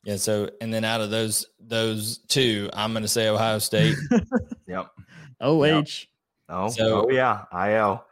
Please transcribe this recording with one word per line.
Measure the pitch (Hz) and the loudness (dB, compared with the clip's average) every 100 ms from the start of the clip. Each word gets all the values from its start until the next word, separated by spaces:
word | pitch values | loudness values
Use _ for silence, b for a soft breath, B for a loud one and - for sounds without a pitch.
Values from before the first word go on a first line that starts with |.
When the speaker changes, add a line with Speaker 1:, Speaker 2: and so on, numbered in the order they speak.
Speaker 1:
Yeah. | 101 98 | -8 -4
So, | 110 104 104 - | -2 0 -2 -6
and | 113 | -6
then | 113 110 | -2 -2
out | 113 | -2
of | 107 | -2
those, | 110 110 107 - _ | -2 -2 -4 -6 _
those | 113 113 113 110 107 120 - | -6 -2 -2 -2 -6 -10 -2
two, | 143 127 104 101 | 2 2 0 -4
I'm | 101 107 | -4 -4
gonna | 113 107 | -2 -2
say | 117 110 | 0 2
Ohio | 107 113 110 | 2 2 0
State. | - 180 160 143 151 | 0 2 2 2 0
Speaker 2:
<laughs> | 240 - 254 - - - | 0 2 -4 -4 -14 -12
Speaker 3:
Yep. | 185 190 - B B 143 - | -10 -10 -18 B B -20 -4
Speaker 2:
O | 131 160 | 0 4
H. | 147 156 151 - | 4 2 0 -8
Speaker 3:
Yep. | - _ _ _ - | -16 _ _ _ -10
Oh, | 87 101 | -4 -4
Speaker 1:
So | 117 110 107 113 | 0 0 2 2
Speaker 3:
oh | |
yeah, | 131 127 104 - | 4 2 0 -4
I | 87 101 110 | -4 0 2
O. | 107 | 2
Speaker 1:
All | 95 - | 0 -8